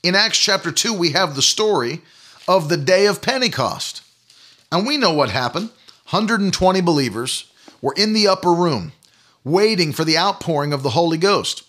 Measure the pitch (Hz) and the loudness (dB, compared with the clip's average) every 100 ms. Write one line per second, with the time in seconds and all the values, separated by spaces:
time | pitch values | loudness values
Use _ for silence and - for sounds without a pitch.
0 | 180 190 220 - - 190 170 156 233 214 | 2 2 0 0 0 0 -2 -4 -2 0
1 | 170 170 180 139 - - 214 180 120 160 | 0 0 -2 0 0 2 0 2 -2 -6
2 | _ - - - - 185 151 170 139 185 | _ -20 -20 -12 0 0 2 -2 2 4
3 | 208 196 - 262 240 143 117 - - - | 4 2 -2 -2 -2 0 -2 -4 -10 -12
4 | _ _ _ - - _ _ 165 220 294 | _ _ _ -20 -20 _ _ -2 0 0
5 | 220 151 135 101 123 170 220 _ - _ | 0 0 0 0 -4 -4 -8 _ -20 _
6 | - 175 214 226 196 - 185 190 175 151 | -4 -2 0 0 0 2 2 2 2 2
7 | 131 101 127 - - _ - _ 135 160 | 0 -4 -6 -8 -10 _ -20 _ -6 -2
8 | 214 220 202 190 175 170 175 127 80 - | 0 2 2 2 2 2 2 0 -6 -14
9 | _ _ _ _ 131 175 214 214 160 143 | _ _ _ _ -2 2 2 2 -2 0
10 | 160 160 190 190 - 151 147 143 135 123 | 0 2 0 -2 -2 -2 -2 -2 -2 0
11 | 170 165 185 185 95 - | 0 2 2 2 -2 -8